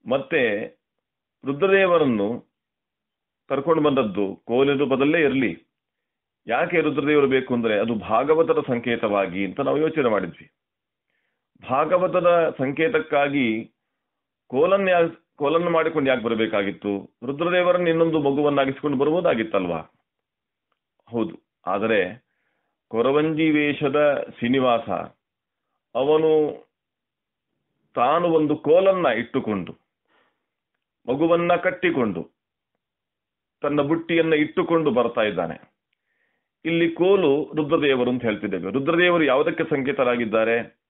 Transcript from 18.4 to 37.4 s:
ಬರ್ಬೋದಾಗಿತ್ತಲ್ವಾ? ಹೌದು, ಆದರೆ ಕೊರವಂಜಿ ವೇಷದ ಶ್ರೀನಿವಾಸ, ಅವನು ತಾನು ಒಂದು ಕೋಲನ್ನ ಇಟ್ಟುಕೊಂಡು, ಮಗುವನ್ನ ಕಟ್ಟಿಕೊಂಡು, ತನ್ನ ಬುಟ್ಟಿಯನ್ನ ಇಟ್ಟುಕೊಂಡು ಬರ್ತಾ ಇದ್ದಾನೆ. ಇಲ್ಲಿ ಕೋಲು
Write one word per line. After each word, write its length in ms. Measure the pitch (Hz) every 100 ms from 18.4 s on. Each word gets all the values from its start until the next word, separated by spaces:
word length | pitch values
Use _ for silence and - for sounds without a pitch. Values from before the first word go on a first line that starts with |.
| 147 143 135 131 151 135
ಬರ್ಬೋದಾಗಿತ್ತಲ್ವಾ? 800 | 143 170 175 123 110 101 90 82 80 _ _ _ _ _ _ _ _ _ _ _ _
ಹೌದು, 340 | 117 101 - _ _ 90
ಆದರೆ 580 | 98 110 107 90 117 _ _ _ _ _ _ _
ಕೊರವಂಜಿ 640 | 113 127 147 156 156 160
ವೇಷದ 760 | 151 147 139 147 147 147 135 - -
ಶ್ರೀನಿವಾಸ, 520 | 120 131 127 117 - 87 82 _ _ _ _ _ _ _ _
ಅವನು 560 | 117 139 156 160 156 147 - _ _ _ _ _ _ _ _ _ _ _ _ _
ತಾನು 340 | - 123 160 175
ಒಂದು 280 | 160 151 151
ಕೋಲನ್ನ 500 | 147 170 190 185 151
ಇಟ್ಟುಕೊಂಡು, 680 | 113 117 135 110 101 87 - _ _ _ _ _ _ _ _ _ _ _ _ -
ಮಗುವನ್ನ 460 | 135 165 170 175
ಕಟ್ಟಿಕೊಂಡು, 760 | 175 180 180 180 139 113 85 80 _ _ _ _ _ _ _ _ _ _ _ _ _
ತನ್ನ 180 | 147 147
ಬುಟ್ಟಿಯನ್ನ 520 | 143 165 - 165 160
ಇಟ್ಟುಕೊಂಡು 580 | 151 151 185 170 165 151
ಬರ್ತಾ 320 | 120 113 117
ಇದ್ದಾನೆ. 500 | 107 90 85 - - _ _ _ _ _ _ _ _ _
ಇಲ್ಲಿ 260 | 160 170 165
ಕೋಲು 540 | 165 185 196 160 139